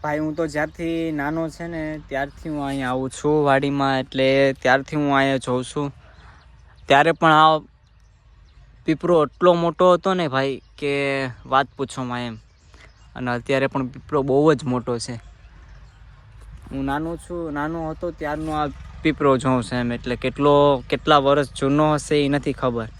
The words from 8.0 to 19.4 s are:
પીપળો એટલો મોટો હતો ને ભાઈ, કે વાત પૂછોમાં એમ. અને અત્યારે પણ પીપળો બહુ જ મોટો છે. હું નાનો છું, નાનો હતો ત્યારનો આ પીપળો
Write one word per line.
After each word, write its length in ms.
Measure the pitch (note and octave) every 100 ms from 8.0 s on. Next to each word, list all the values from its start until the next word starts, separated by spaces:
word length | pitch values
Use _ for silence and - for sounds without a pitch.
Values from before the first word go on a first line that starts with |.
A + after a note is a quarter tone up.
| _ _ _ - - - - - -
પીપળો 320 | D#3 F3 E3+ D3
એટલો 260 | - F3+ E3+
મોટો 260 | E3+ D#3+ F3+
હતો 200 | F3 F#3+ F#3
ને 80 | D#3+
ભાઈ, 200 | C3+ C#3 C3 _ -
કે 100 | C#3+ C#3+ C#3 C#3 C3 A#2+ -
વાત 200 | C3+ C#3 -
પૂછોમાં 500 | C3+ - B2 B2 A#2+
એમ. 100 | A2 _ _ _ - - _ - -
અને 160 | B2+
અત્યારે 360 | A#2+ A#2 C3+ C3+
પણ 160 | C#3 C3 -
પીપળો 260 | - D3 C3+
બહુ 80 | C3+ D3+
જ 160 | C#3+ C#3+
મોટો 220 | B2 A#2 A#2+ -
છે. 100 | A#2 - - - - - - - - - - - - - - -
હું 180 | C3+ C#3
નાનો 240 | C#3+ D#3+ E3 -
છું, 160 | F3 D#3+ C#3+
નાનો 240 | D3+ E3+ D#3+
હતો 220 | D#3 F3 E3
ત્યારનો 340 | D#3 D3+ D#3 D3+
આ 100 | D3 C3 - -
પીપળો 300 | D#3 C#3+ C#3+ C3